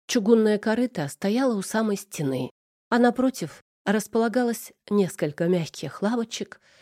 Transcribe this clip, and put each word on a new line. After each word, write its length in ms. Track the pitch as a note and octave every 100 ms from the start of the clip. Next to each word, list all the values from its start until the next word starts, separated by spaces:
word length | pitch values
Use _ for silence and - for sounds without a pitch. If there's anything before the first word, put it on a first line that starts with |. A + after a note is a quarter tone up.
| -
Чугунное 520 | B3 G3+ A3+ G#3+ G#3
корыто 500 | A3 A3 B3 - C#3+
стояло 480 | - G3 A#3 C4+ G#3
у 60 |
самой 340 | F#3 A3 A3 G3+
стены, 540 | - - C#3 C3 B2+ _ _ _ -
а 120 | A#3+
напротив 640 | A#3+ A#3+ B3+ - D3+ - _ _
располагалось 880 | - G#3 - A3+ A3+ A#3+ A#3+ A3+ - _ -
несколько 600 | G#3 F3 - D3+ C#3+ F3
мягких 540 | F3+ D3+ - C#3+ -
лавочек, 580 | G3+ A#3+ A3+ - - - _ _